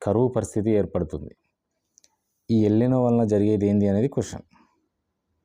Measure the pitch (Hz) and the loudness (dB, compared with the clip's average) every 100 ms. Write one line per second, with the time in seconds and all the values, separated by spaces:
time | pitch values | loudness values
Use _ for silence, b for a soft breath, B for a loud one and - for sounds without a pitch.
0 | 104 104 123 113 98 110 104 107 95 90 | -2 0 0 -2 -4 -4 0 0 -2 -4
1 | 80 76 76 - _ _ _ _ _ _ | -6 -10 -14 -20 _ _ _ _ _ _
2 | _ _ _ _ - 113 107 107 123 127 | _ _ _ _ -2 2 2 2 2 0
3 | 123 117 110 104 104 107 101 101 101 98 | 2 2 2 2 2 2 2 2 2 2
4 | 131 - 104 - - b b b _ _ | 0 -2 -6 -10 -18 b b b _ _
5 | _ _ _ _ | _ _ _ _